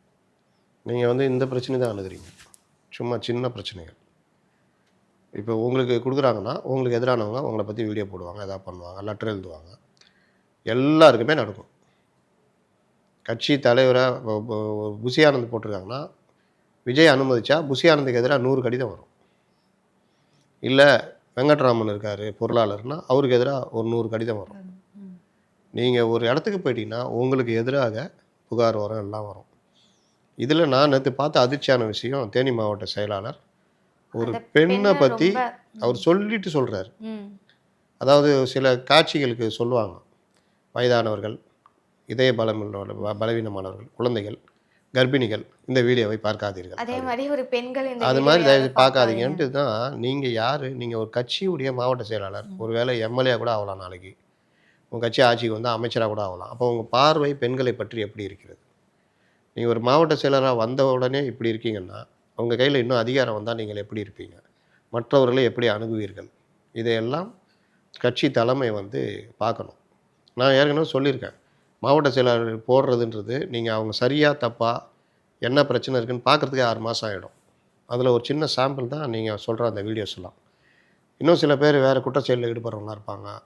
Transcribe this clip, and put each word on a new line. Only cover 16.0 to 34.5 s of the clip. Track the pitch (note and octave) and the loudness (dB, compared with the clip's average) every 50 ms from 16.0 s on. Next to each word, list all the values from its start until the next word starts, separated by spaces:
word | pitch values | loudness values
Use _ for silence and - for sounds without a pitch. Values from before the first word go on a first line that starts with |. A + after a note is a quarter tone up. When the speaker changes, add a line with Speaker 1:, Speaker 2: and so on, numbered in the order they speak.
| D3 - _ _ _ _ _ _ _ _ _ _ _ _ _ _ - B2 | -12 -12 _ _ _ _ _ _ _ _ _ _ _ _ _ _ -6 -2
Speaker 1:
விஜய் | B2+ C#3+ D#3+ D#3+ | 4 6 8 8
அனுமதிச்சா | C#3 C3 C3+ C3 B2+ A#2 G#2+ - C#3 D#3 - | 8 6 4 2 0 0 2 2 0 0 0
புசி | C#3 C3+ B2+ - E3+ | -2 -2 2 4 6
ஆனந்துக்கு | D#3 C#3+ C#3 C3+ A#2+ A#2+ | 6 6 4 0 0 0
எதிரா | A#2+ C3 D3 C3+ | 2 2 2 2
நூறு | A#2+ B2+ C3+ C3 | 2 0 0 0
கடிதம் | A#2+ A#2 A#2+ B2 C3+ A2 | 0 -2 -2 -4 -4 -6
வரும். | F2+ - - _ _ _ _ _ _ _ _ _ _ _ _ _ _ _ _ _ _ _ _ _ _ _ _ _ _ _ _ _ _ - - | -8 -12 -20 _ _ _ _ _ _ _ _ _ _ _ _ _ _ _ _ _ _ _ _ _ _ _ _ _ _ _ _ _ _ -8 -4
இல்ல | A#2 C3 C3+ C#3+ C#3+ C3 G#2+ - - - _ _ _ - | 2 6 8 8 8 8 4 2 -4 -16 _ _ _ -4
வெங்கட்ராமன் | A#2+ C3 D3 D3+ D3 C3+ B2+ A#2 A2+ A2 G#2+ | 0 2 2 4 4 4 2 2 2 0 -2
இருக்காரு | G#2 G#2 G#2+ G#2+ G#2 G2 G#2 G#2+ G2+ | -4 -6 -6 -8 -8 -6 -8 -8 -6
பொருளாளர்னா, | - A#2 A2+ A#2 A#2+ A2+ G#2 G2+ G#2 G#2+ B2+ C#3+ E3+ - | -4 -4 0 2 2 2 2 0 -6 -10 -10 -12 -10 -4
அவருக்கு | - B2+ C#3 C#3+ B2+ B2 A#2+ | 0 2 2 4 4 4 2
எதிரா | B2 C3+ C#3 C3+ B2 - | 2 2 -2 -4 -6 -6
ஒரு | - A2+ A2 A2+ | -6 -4 -4 -2
நூறு | A#2 A#2 A2+ A2+ | -2 -2 -2 -2
கடிதம் | A2 A2 A2+ A#2 A2 G#2 | -4 -4 -4 -4 -6 -6
வரும். | F#2 - - G3 F#3 F#3 F#3 F#3 _ _ _ | -8 -14 -18 -20 -20 -20 -20 -20 _ _ _
Speaker 2:
ம். | G3+ G3 F#3+ F#3 F3+ _ _ _ _ _ _ _ _ _ _ - | -20 -20 -20 -20 -20 _ _ _ _ _ _ _ _ _ _ -6
Speaker 1:
நீங்க | A2 A#2+ B2+ B2 A#2+ A#2 A2+ | -2 0 2 2 2 2 2
ஒரு | A#2 A2+ A#2+ | 2 0 2
இடத்துக்கு | A#2 B2+ D#3 - A3+ G3+ F#3 | 2 0 0 0 -4 -4 -4
போயிட்டீங்கன்னா, | F#3 D3 A#2+ A2+ G#2+ A2 A2 A#2 B2 B2+ A#2 | -2 -2 -4 -4 -6 -8 -8 -8 -6 -6 -4
உங்களுக்கு | A2+ B2+ C3 C3+ C3 B2 A#2 A2+ | -2 0 0 0 0 0 0 -2
எதிராக | A2+ A#2 B2+ C3 C#3+ C3 A#2 G#2 A2 C#3+ G3 _ _ _ _ _ _ _ - | -2 -2 -2 0 0 0 -2 -2 -6 -10 -10 _ _ _ _ _ _ _ -6
புகார் | B2 A2+ A#2 A2+ A2 G#2+ | -2 0 2 2 2 0
வரும், | G#2 G2+ A2 A2 | -4 -6 -6 -8
எல்லாம் | G2+ G2+ G#2 G#2+ G#2+ G#2 | -8 -8 -10 -10 -12 -12
வரும். | G2 G2 - _ _ _ _ _ _ _ _ _ _ _ _ _ _ _ _ _ _ - | -14 -18 -20 _ _ _ _ _ _ _ _ _ _ _ _ _ _ _ _ _ _ -6
இதுல | A#2+ B2 D3+ D#3+ E3+ D3 | -2 0 2 2 2 4
நான் | C3 C3 C#3+ D3+ | 4 6 6 6
நேத்து | C3+ C3+ C3+ C#3 B2+ | 4 4 2 0 -2
பார்த்த | - C#3 D3+ D3 D3+ | -2 -2 0 2 2
அதிர்ச்சியான | B2 C3 C#3+ C#3 - - C3+ B2 A2+ | 2 2 0 -2 2 2 2 2 2
விஷயம், | A2 G#2 - - A#2+ C3+ C#3 B2 G#2 | -2 -4 -6 -6 -6 -4 -4 -4 -2
தேனி | - B2 C3 C3+ | 0 0 0 0
மாவட்ட | B2 A2+ A2 G#2 G#2 G2+ G#2 | 0 -2 -2 -2 -4 -4 -8
செயலாளர் | - - - G#2 G#2 G#2 G2 G2 B2 - - _ _ _ _ _ _ _ _ _ _ _ _ _ _ - | -10 -8 -6 -6 -4 -4 -6 -6 -10 -14 -16 _ _ _ _ _ _ _ _ _ _ _ _ _ _ -8
ஒரு | A#2 A#2 A#2 | -6 -4 -4
Speaker 2:
அந்த | A2+ A#2 - | -6 -8 -4
Speaker 1:
பெண்ணை | - | 2